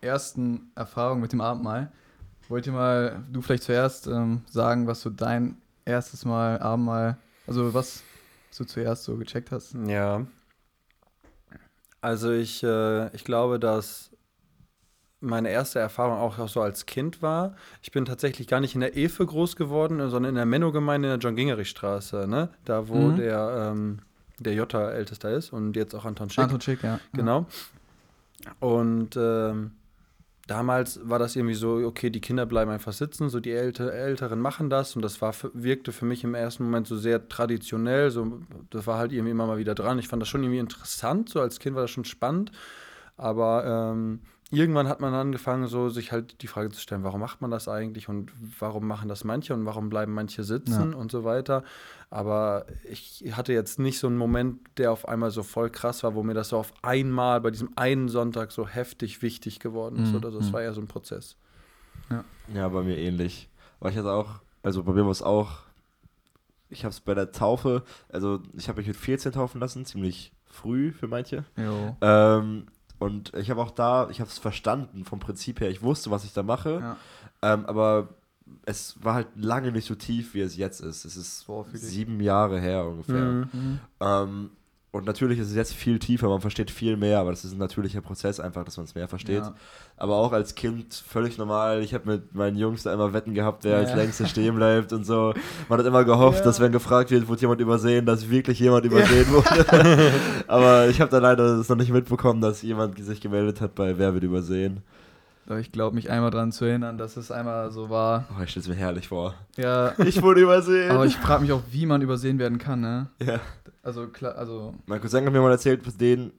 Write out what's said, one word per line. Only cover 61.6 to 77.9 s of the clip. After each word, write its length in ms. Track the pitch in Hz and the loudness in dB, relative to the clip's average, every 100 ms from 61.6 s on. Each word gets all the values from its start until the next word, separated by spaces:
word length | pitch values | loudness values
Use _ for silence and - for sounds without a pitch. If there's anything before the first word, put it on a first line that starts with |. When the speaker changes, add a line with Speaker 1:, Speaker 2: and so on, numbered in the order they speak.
| _ _ _ - - | _ _ _ -16 -10
Speaker 1:
Ja. 140 | 117 - - - | -10 -10 -18 -10
Speaker 3:
Ja, 160 | 101 95 | -4 -2
bei 120 | 92 | -2
mir 160 | 92 82 | -2 -2
ähnlich. 500 | 87 90 87 - - _ - - | -2 -2 -4 -6 -20 _ -20 -10
Weil 140 | 95 | -6
ich 60 | 107 | -4
hatte 120 | 101 | -2
auch, 300 | 101 107 107 _ _ | -2 -4 -10 _ _
also 180 | 101 92 | -4 -2
bei 80 | 90 | 0
mir 140 | 95 | 2
war 80 | 101 | 2
es 100 | 95 | 2
auch, 360 | - 104 104 76 - _ _ _ _ _ _ _ _ _ _ | 2 2 0 -8 -20 _ _ _ _ _ _ _ _ _ _
ich 140 | - | -12
hab's 140 | 110 - | -10 -8
bei 160 | - | -4
der 160 | 98 95 | -4 -4
Taufe, 540 | - 107 123 135 123 - - _ | -2 0 0 0 -2 -4 -18 _
also 320 | 90 101 98 - | -6 -4 -4 -8
ich 140 | - - | -12 -10
hab 80 | 110 | -8
mich 100 | 101 | -8
mit 80 | 101 | -6
vierzehn 340 | - 135 135 | -4 -4 -4
taufen 300 | 131 123 123 | -4 -4 -6
lassen, 240 | 123 127 | -10 -10
ziemlich 480 | 131 101 92 90 - _ _ | -12 -6 -6 -6 -14 _ _
früh 440 | - 110 123 151 | -12 -6 -2 -2
für 160 | 147 113 | -6 -8
manche. 380 | 120 127 139 143 - | -8 -8 -10 -10 -8
Speaker 1:
Jo. 400 | 110 104 104 131 | -6 -4 -6 2
Speaker 3:
Ähm, 640 | 104 107 110 110 107 107 - _ - - | 6 8 8 6 2 -6 -12 _ -18 -6
und 340 | 101 104 98 | -6 -6 -8
ich 160 | - 101 | -8 -6
hab 60 | 117 | -4
auch 140 | 117 | -4
da, 400 | - 120 127 120 | 0 2 2 0
ich 100 | 104 | -4
hab's 160 | 110 - | -10 -8
verstanden 680 | 110 - 107 127 127 98 92 | -8 -4 -2 -2 -6 -14 -12
vom 140 | 101 | -10
Prinzip 400 | 95 95 - 113 | -10 -10 -10 -6
her, 100 | 101 | -6
ich 100 | 95 | -2
wusste, 300 | 117 147 113 | -2 -2 -2
was 140 | 101 | -6
ich 100 | 104 | -4
da 80 | - | -6
mache, 380 | 98 117 160 139 | -4 -2 -4 -6
Speaker 1:
Ja. 160 | 117 - - - - _ | -8 -12 -18 -20 -20 _
Speaker 3:
ähm, 240 | 104 107 | 0 0
aber 440 | 107 107 110 | 0 0 2